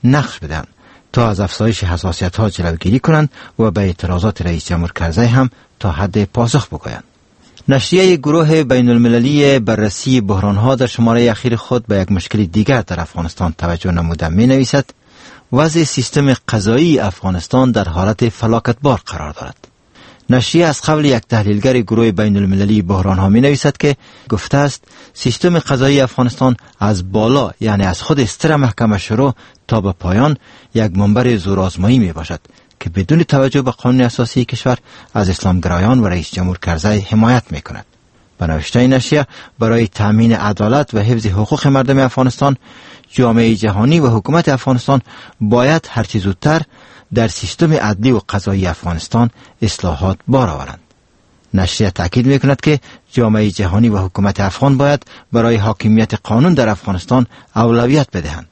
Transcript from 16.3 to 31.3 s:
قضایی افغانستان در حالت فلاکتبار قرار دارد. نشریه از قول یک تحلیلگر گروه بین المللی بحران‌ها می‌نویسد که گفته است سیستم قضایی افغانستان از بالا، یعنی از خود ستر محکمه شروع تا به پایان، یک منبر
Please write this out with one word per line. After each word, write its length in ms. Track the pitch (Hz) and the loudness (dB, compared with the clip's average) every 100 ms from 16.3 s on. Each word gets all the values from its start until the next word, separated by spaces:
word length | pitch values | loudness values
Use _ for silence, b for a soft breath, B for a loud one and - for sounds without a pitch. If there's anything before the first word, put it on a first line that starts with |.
قضایی 680 | 127 - 113 98 117 170 147 | 0 -2 -2 0 2 4 2
افغانستان 720 | 101 - - 127 - 127 127 | 0 -4 -4 -4 -2 0 2
در 120 | 110 | 2
حالت 460 | 92 82 95 110 117 | -2 -2 -2 0 -2
فلاکتبار 720 | - 113 113 - 120 143 127 - | -2 -2 0 0 -2 0 -2 -4
قرار 260 | 82 - | -12 -12
دارد. 360 | 73 - - - _ _ B B B B | -12 -16 -18 -20 _ _ B B B B
نشریه 360 | 127 117 165 170 | 0 2 2 2
از 160 | 143 | 0
قول 240 | - 156 147 | -2 0 2
یک 180 | 123 - | 0 0
تحلیلگر 520 | 117 104 104 113 127 | -2 0 0 2 0
گروه 300 | 101 113 117 | 0 2 2
بین 260 | 92 107 101 | 2 0 2
المللی 440 | 101 95 101 107 | 2 0 2 0
بحران‌ها 480 | 87 98 92 92 95 | 0 0 0 2 2
می‌نویسد 480 | 107 139 143 151 - | 4 4 2 0 0
که 180 | 147 139 B B B | -2 -2 B B B
گفته 280 | 104 - 139 | -6 -2 0
است 260 | 143 - _ B B | 0 -2 _ B B
سیستم 460 | - - 117 180 170 | -8 -4 -2 0 0
قضایی 420 | - 135 135 143 | 0 0 2 2
افغانستان 540 | 127 - 123 - 131 123 b b | 0 0 -2 0 0 0 b b
از 320 | 104 101 92 | -2 -2 -2
بالا، 400 | 101 110 139 113 - | 0 2 2 0 -4
یعنی 240 | 113 101 | -2 0
از 180 | 98 87 | 0 -2
خود 240 | - 147 117 | -2 0 0
ستر 300 | - 160 151 | -2 -2 0
محکمه 420 | 131 - 117 101 | 0 0 0 0
شروع 360 | - 110 139 - B B _ | -2 0 0 -2 B B _
تا 140 | 113 | -2
به 100 | 98 | 0
پایان، 460 | 90 87 95 139 143 B B B 110 | -4 -2 0 2 0 B B B -2
یک 220 | 107 87 | -2 0
منبر 380 | 101 107 127 | 2 2 2